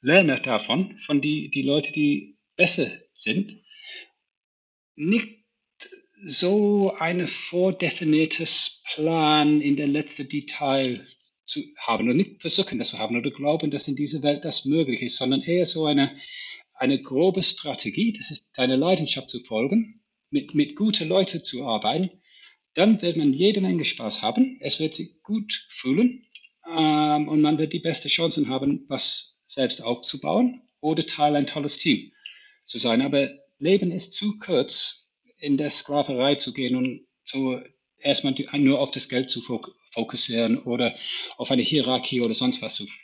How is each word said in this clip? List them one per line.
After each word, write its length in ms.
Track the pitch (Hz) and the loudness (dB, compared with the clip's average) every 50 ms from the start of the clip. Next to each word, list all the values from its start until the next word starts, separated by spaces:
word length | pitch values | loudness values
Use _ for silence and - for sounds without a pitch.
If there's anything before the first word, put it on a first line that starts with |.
Lerne 400 | - 127 160 196 180 156 131 123 | 4 6 6 6 6 6 2 0
davon, 580 | - 131 120 104 - - 113 156 185 - - - | 0 -2 -2 -2 0 0 0 0 0 -2 -6 -16
von 220 | - - 151 143 | -6 0 0 0
die, 280 | 135 151 151 151 147 147 | 2 0 -2 -2 -4 -6
die 140 | - 139 | -4 -2
Leute, 300 | 135 135 143 151 147 - | 0 0 0 0 0 -2
die 400 | - 151 147 147 143 139 - - - _ _ _ _ | -2 0 2 2 2 0 -4 -10 -20 _ _ _ _
besser 300 | - - - - - 143 - - - - _ _ | 2 2 2 4 0 -2 -4 -4 -14 -20 _ _
sind. 460 | - - 110 113 180 202 - - - _ _ - - - - - - - _ _ _ _ _ _ _ _ _ _ _ _ _ _ _ _ _ _ | -10 -6 -4 -2 -2 -4 -4 -10 -20 _ _ -20 -20 -20 -18 -16 -18 -18 _ _ _ _ _ _ _ _ _ _ _ _ _ _ _ _ _ _
Nicht 500 | - 147 170 214 233 - - - _ _ _ _ _ _ _ _ _ - - - - _ _ _ _ 202 | -6 0 2 2 2 0 -4 -14 _ _ _ _ _ _ _ _ _ -18 -18 -18 -20 _ _ _ _ -8
so 720 | 170 135 - 180 180 196 214 208 202 208 202 196 190 - - | -2 0 0 2 4 4 4 4 4 4 4 2 2 0 -2
ein 280 | 165 165 175 180 175 | -4 -2 -2 -2 -2
vordefiniertes 1600 | 165 - - - - - 175 180 190 185 190 180 160 - - 170 156 151 156 160 156 - - 165 - - - - - - - - - - | -4 -6 -8 -10 -4 0 2 2 2 2 0 -2 -4 -2 -2 0 2 4 4 4 2 0 -4 -2 0 2 2 0 0 -4 -8 -10 -10 -4
Plan 680 | 160 156 160 165 165 156 151 151 151 147 147 151 151 | -2 0 2 2 4 4 4 4 6 6 6 4 4
in 160 | 143 143 139 | 4 2 0
der 120 | 135 147 143 | 2 2 0
letzten 380 | 139 151 147 - - - 143 | 0 0 -2 -4 -8 -10 -10
Detail 800 | 139 - 147 143 - - - 151 135 135 139 135 127 120 101 - - - _ _ - _ _ _ | -6 -6 -6 -6 -6 -8 -4 0 0 2 2 2 0 -2 -6 -8 -18 -20 _ _ -20 _ _ _
zu 160 | - - 151 135 - - - | -8 -8 -8 -8 -10 -14 -10
haben 300 | - - 113 104 107 120 | -2 -2 0 2 2 2
und 80 | - | 4
nicht 240 | 170 202 - - _ | 2 2 0 -2 _
versuchen, 380 | - 165 - - 190 - 139 110 | -2 0 2 2 0 0 -2 -4
das 100 | 117 - | -4 -6
zu 100 | - - | -4 -4
haben 160 | 110 107 117 | -4 -2 -2
oder 160 | 120 113 131 | -2 -4 -4
glauben, 400 | - - 135 147 156 160 160 151 | -8 -2 0 0 0 0 0 -2
dass 180 | 143 139 - - | -4 -4 -4 -6
in 80 | 139 | -4
dieser 260 | 127 147 135 147 151 | -4 -4 -4 -4 -2
Welt 200 | 139 147 147 147 - | 0 0 0 0 -2
das 200 | 165 - - - | -4 -4 -2 0
möglich 380 | 135 147 165 160 131 120 107 | 2 2 2 2 0 0 -4
ist, 160 | 131 117 - - | -4 -4 -2 -2
sondern 240 | 131 123 139 131 | 0 0 0 0
eher 240 | 135 - 170 180 175 | 0 0 0 2 2
so 180 | 165 - 165 156 | 0 0 0 0
eine, 320 | 151 147 143 139 135 - - - - - - - - - - _ _ | 2 4 2 2 0 -2 -10 -16 -16 -14 -14 -14 -16 -16 -18 _ _
eine 260 | _ - 131 127 139 131 | _ -2 0 0 0 0
grobe 440 | 135 - 131 135 165 190 180 190 | -2 -4 0 2 2 4 2 2
Strategie, 720 | - - - - - 151 131 - - 110 - - 208 233 208 | 0 0 -2 -2 -6 -8 -8 -6 -8 -6 -2 0 0 0 -2
das 160 | - - - | -4 -8 -8
ist 220 | 151 - _ _ _ | -10 -10 _ _ _
deine 200 | - - 131 131 | 0 0 2 2
Leidenschaft 520 | 131 139 175 190 - 160 139 - 135 131 - | 2 4 2 2 2 0 -2 -4 -4 -6 -8
zu 120 | - 120 | -10 -10
folgen, 600 | - - 117 107 120 147 185 233 220 - - _ _ _ _ _ _ _ | -8 -4 -2 -2 0 2 2 2 0 0 -8 _ _ _ _ _ _ _
mit, 240 | - 143 135 - - | -4 -4 -4 0 0
mit 220 | 151 147 143 - | 0 0 0 0
guten 320 | - 202 220 196 - 165 156 | -2 0 0 0 0 0 2
Leuten 360 | 180 190 190 185 - 165 - | 2 2 2 2 -2 -4 -4
zu 220 | - - 123 139 | -4 -6 -4 -4
arbeiten, 440 | 127 110 107 - 107 135 160 190 180 - _ _ _ _ - - - _ _ _ _ | -2 -2 0 0 0 0 0 -2 -2 -4 _ _ _ _ -20 -20 -20 _ _ _ _
dann 300 | _ 156 185 214 226 - | _ 2 4 4 4 4
wird 160 | - 175 160 160 | 2 -2 0 2
man 160 | 151 147 131 | 2 2 2
jede 260 | 139 180 208 202 202 | 4 4 4 4 4
Menge 240 | 190 185 180 165 147 | 2 2 0 0 0
Spaß 380 | - - - 117 107 104 - | -2 -4 -4 -6 -6 -6 -2
haben, 340 | - 190 - - 262 262 - - | -2 -2 4 4 2 2 2 -8
es 200 | - 151 - - | -4 -4 -2 0
wird 140 | 160 156 - | -2 -4 -4
sich 280 | - 165 - _ _ | -6 -12 -12 _ _
gut 440 | _ - 208 220 208 - - - - _ | _ -4 -4 -4 -4 -4 -8 -8 -8 _
fühlen, 560 | - - - 127 135 175 240 247 247 - _ _ _ - _ _ _ _ _ | -14 -6 -2 0 2 4 4 2 2 -2 _ _ _ -20 _ _ _ _ _
ähm, 640 | 165 165 160 160 156 151 151 151 151 151 147 151 143 | -6 0 2 2 4 4 4 4 4 2 2 2 2
und 140 | 156 151 | 2 4
man 160 | 151 151 156 151 | 4 4 4 2
wird 160 | 160 151 - | 0 -2 -2
die 60 | 175 | -4
beste 280 | - 165 156 - - 139 | -2 -2 -4 -2 -2 -2
Chancen 400 | - - 170 165 156 156 143 - | 0 2 2 0 2 0 0 0
haben, 380 | 131 131 135 139 139 - - _ | 0 0 0 0 0 0 -4 _
was 540 | 139 127 - - - - - - - _ _ | -4 -2 0 0 0 0 -2 -8 -18 _ _
selbst 360 | - - 139 131 120 - - | -12 -2 -2 0 -2 -2 -4
aufzubauen 800 | - 117 120 - - - - 139 - 76 80 220 247 247 247 - _ _ _ _ | -4 -4 -4 -4 -4 -6 -6 -4 -2 0 2 2 2 2 0 -6 _ _ _ _
oder 260 | - 151 160 160 160 | -2 -2 0 0 -2
Teil 300 | - - - 147 147 151 | -2 0 2 2 4 4
ein 100 | 143 139 | 2 0
tolles 320 | 135 - 151 143 143 - - | 0 -2 -4 -4 -4 -4 -2
Team 340 | - 170 123 90 - - _ _ _ - - - - - _ _ _ | 2 2 2 2 0 -10 _ _ _ -20 -20 -20 -20 -20 _ _ _
zu 140 | - - 120 | -10 -6 -2
sein. 220 | - 120 113 120 | 0 2 2 2
Aber 300 | 135 139 143 139 139 127 - - _ _ _ _ | 2 2 2 2 2 0 -4 -14 _ _ _ _
Leben 340 | 139 165 196 202 190 180 | 2 4 4 4 2 0
ist 220 | 165 185 - - - | -2 -4 -6 -6 -6
zu 240 | - 202 214 208 - | -4 -4 -4 -6 -6
kurz, 760 | - - 175 131 - - - - - - - - - _ _ _ _ _ _ _ | -4 0 0 0 0 2 2 2 2 0 0 -6 -16 _ _ _ _ _ _ _
in 180 | - 143 143 | -2 0 0
der 140 | 135 151 147 | 0 0 0
Sklaverei 640 | - - - - 143 147 143 - 135 123 127 139 143 | -2 -2 -2 0 0 0 0 0 0 0 2 2 2
zu 180 | 139 - 127 | 0 -2 -8
gehen 220 | 120 139 131 120 127 | -6 -4 -2 -2 0
und 320 | 127 127 131 117 - _ _ _ _ | 0 0 -2 -4 -8 _ _ _ _
so 380 | _ - - 135 135 131 127 123 - - _ _ _ _ _ _ | _ -8 -4 -2 -2 -2 -4 -6 -10 -16 _ _ _ _ _ _
erstmal 360 | - 143 139 - - 139 131 | 0 0 0 2 2 -2 -2
die, 140 | - 143 - - 147 | -2 -4 -4 0 2
nur 220 | 143 135 139 131 | 4 4 4 4
auf 100 | 143 135 | 0 -2
das 180 | - 135 - - | -2 -6 -4 -2
Geld 220 | 127 123 131 127 | -2 -2 -2 -2
zu 100 | - 117 | -4 -6
fok-, 320 | 117 - 123 110 - - _ _ _ _ | -4 -6 -6 -6 -6 -12 _ _ _ _
fokussieren 680 | - 117 113 - - 120 - - 117 113 117 110 113 - | -6 -6 -6 -4 -2 -2 -2 0 0 0 2 2 2 0
oder 360 | - 127 120 123 123 113 - - - - - - - - - | 0 -4 -2 0 0 -2 -2 -4 -10 -8 -8 -8 -8 -10 -8
auf 140 | - 123 - | -10 -4 0
eine 120 | 135 123 | 0 2
Hierarchie 580 | 113 - 165 151 127 123 127 123 127 - 135 123 | 2 2 2 0 2 2 0 -2 -2 -2 -2 0
oder 140 | 120 113 110 | 0 0 0
sonst 260 | - 127 127 123 - | 0 0 0 0 -2
was 140 | - 107 - | -6 -4 -4
zu 120 | - 104 98 - - | -4 -6 -6 -16 -18